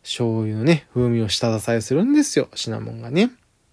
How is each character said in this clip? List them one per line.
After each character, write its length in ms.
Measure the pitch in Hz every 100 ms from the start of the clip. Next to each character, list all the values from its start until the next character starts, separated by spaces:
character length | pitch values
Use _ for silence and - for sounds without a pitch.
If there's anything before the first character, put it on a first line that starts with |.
醤 380 | - - 117 113
油 160 | 107 107
の 60 |
ね、 240 | 135 160 -
風 160 | 123 120
味 120 | 117
を 80 | 107
下 300 | - 117 110
支 120 | 110
え 100 | 117
す 120 | 113
る 100 | 139
ん 80 | 240
で 80 | 294
す 160 | 277 -
よ、 120 | -
シ 160 | - 123
ナ 100 | 110
モ 120 | 113
ン 100 | 113
が 80 | 117
ね。 220 | 151 240 - _ _ _